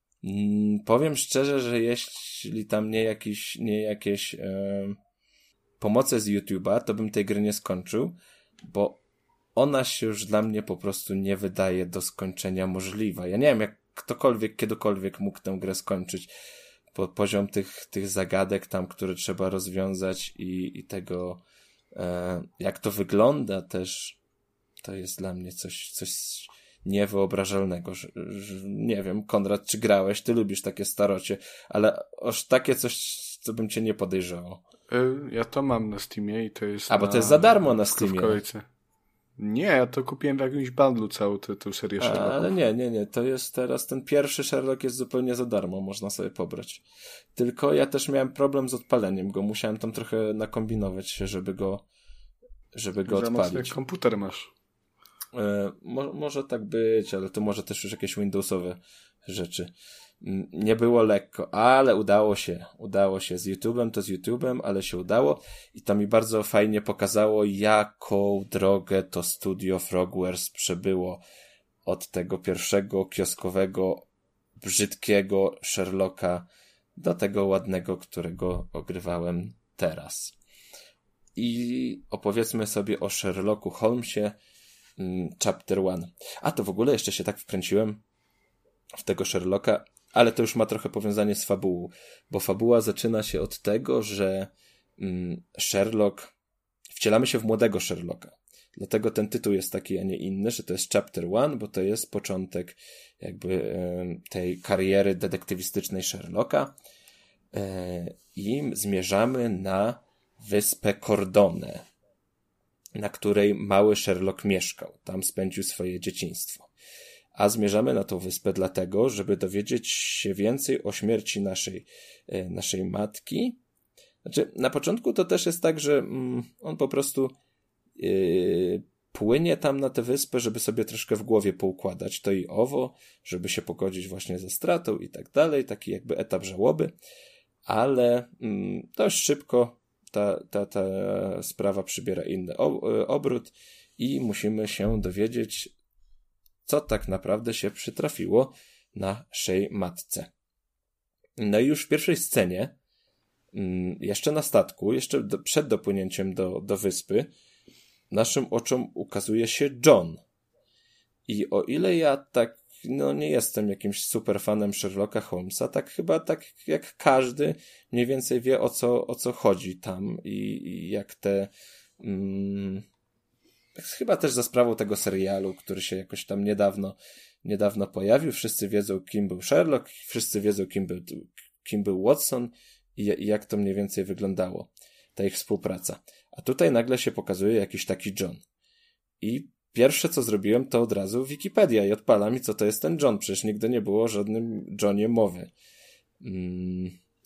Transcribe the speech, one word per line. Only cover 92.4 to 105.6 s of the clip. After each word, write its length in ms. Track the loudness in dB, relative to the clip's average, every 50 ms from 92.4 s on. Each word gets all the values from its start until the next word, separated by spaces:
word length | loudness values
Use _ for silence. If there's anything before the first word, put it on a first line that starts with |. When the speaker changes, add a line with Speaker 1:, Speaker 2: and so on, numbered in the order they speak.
| -2 -2 0 2 4 6 6 6
Speaker 1:
zaczyna 420 | 6 2 0 0 0 0 0 0 -2
się 180 | -2 -2 -4
od 180 | -4 -4 -6 -4
tego, 420 | -2 0 0 0 0 0 0 0
że, 460 | 0 -2 -2 0 0 0 0 -2 -4 -6 _ _ _ _ _ _ _ _ _ -8
mm, 440 | -6 -4 -4 -4 -4 -4 -6 -8 -10 _ _ -6
Sherlock, 760 | -4 0 2 2 2 2 4 4 4 4 2 -2 -10 -20 _ _ _ _ _ _ _ _ _ _ -20 -20
wcielamy 380 | -8 -2 2 4 4 6 4 4
się 120 | 2 0
w 40 | 2
młodego 360 | 2 4 4 4 4 2 0
Sherlocka. 520 | -2 -4 -6 -6 -6 -8 -10 -10 -12 -18 -20 _ _ _ _ _ _ _ _ -14
Dlatego 340 | -4 -2 0 0 2 2
ten 180 | 0 0 0 0
tytuł 240 | -2 -2 0 2 2
jest 180 | 2 0 -2
taki, 260 | -6 -8 -6 -4 -4 -4
a 40 | -2
nie 140 | -4 -4 -4
inny, 340 | -4 -4 -4 -2 -2 -2
że 120 | -2 -4 -6
to 100 | -6 -6
jest 200 | -4 -2 0 0
Chapter 320 | 0 0 0 -4 -6 -4 0
One, 240 | 2 2 2 2 0
bo 120 | -4 -8 -6
to 140 | -4 -2
jest 300 | 0 0 0 -2 -4 -6
początek 640 | -6 -6 -4 -4 -4 -6 -6 -6 -6 -8 -8 -8 -12 _ -20 -20 -20 -20 -20 -20 _ _
jakby, 520 | -12 -12 -12 -8 -6 -2 -2 -2 -2 -2 -4
em, 480 | -4 -4 -4 -4 -4 -6 -6 -8 -10 -10 -8
tej 300 | -6 -4 -4 -4 -4 -6
kariery 540 | -2 -2 0 2 2 4 4 4 4 4 2
detektywistycznej 880 | 0 -2 -4 -4 -6 -4 -6 -6 -6